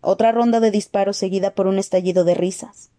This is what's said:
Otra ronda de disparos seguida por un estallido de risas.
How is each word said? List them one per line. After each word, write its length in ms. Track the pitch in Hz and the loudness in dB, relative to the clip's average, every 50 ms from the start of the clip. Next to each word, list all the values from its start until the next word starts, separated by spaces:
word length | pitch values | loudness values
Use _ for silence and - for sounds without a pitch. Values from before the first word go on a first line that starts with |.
Otra 300 | - - 196 - 226 226 | 0 -2 0 2 2 0
ronda 280 | 226 233 240 240 233 233 | 2 2 0 2 2 2
de 100 | 226 220 | 2 2
disparos 480 | 196 208 - - - 202 196 196 202 | 2 0 -4 -2 -2 -2 -2 -2 -2
seguida 380 | - - 190 185 196 185 196 - | -4 -4 -4 -2 -2 -2 -2 -2
por 100 | - 190 | -2 0
un 140 | 190 196 190 | 0 0 -2
estallido 440 | 196 - - 185 180 185 175 180 175 | -2 0 -2 0 0 2 2 2 2
de 120 | 170 175 | 2 2
risas. 560 | 170 175 185 190 - - - - - - _ _ | 2 0 -4 -4 -8 -16 -18 -18 -20 -20 _ _